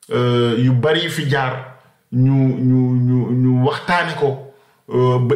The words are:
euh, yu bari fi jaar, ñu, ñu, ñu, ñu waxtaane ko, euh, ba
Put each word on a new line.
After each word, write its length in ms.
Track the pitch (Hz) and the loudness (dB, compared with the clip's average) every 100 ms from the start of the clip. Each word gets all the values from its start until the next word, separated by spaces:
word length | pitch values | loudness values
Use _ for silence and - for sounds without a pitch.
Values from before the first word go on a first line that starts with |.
| - | -6
euh, 440 | 117 123 120 120 113 | -2 0 2 0 2
yu 140 | 127 | 2
bari 360 | 123 151 160 175 | 2 2 0 -2
fi 200 | - 139 | -4 -4
jaar, 480 | 139 127 127 - - _ _ _ | -2 -4 -6 -14 -20 _ _ _
ñu, 200 | 123 131 135 131 127 | 0 2 2 2 0
ñu, 420 | 127 127 127 127 | 2 2 2 0
ñu, 320 | 123 127 117 | 2 0 0
ñu 320 | 123 127 127 139 | 0 2 2 0
waxtaane 500 | 147 - 175 165 135 | -2 -2 -2 -2 -2
ko, 320 | 139 131 - - _ _ - | -2 -4 -12 -20 _ _ -6
euh, 300 | 123 127 127 | 0 2 2
ba 160 | 120 | 0